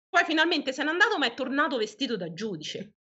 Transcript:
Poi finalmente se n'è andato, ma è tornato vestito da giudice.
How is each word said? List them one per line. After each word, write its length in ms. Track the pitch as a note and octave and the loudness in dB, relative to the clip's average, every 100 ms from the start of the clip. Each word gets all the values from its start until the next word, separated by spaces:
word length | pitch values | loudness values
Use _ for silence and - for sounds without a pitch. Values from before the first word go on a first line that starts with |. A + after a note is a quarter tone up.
| _ | _
Poi 140 | F4 | 2
finalmente 480 | F4 D#4+ E4 D#4+ C4 | 4 4 4 2 -2
se 100 | C4 | -2
n'è 80 | D4 | -2
andato, 280 | F4 A4+ G4 | 2 2 4
ma 80 | B3 | 0
è 80 | |
tornato 420 | A#3+ C4+ C#4 D#4 C4 | -2 -2 0 0 0
vestito 380 | G#3+ - C4 A3 | -4 -4 -4 -4
da 160 | E3+ | -6
giudice. 600 | E3 A3 D#3+ - D3 - _ | -8 -8 -8 -8 -10 -12 _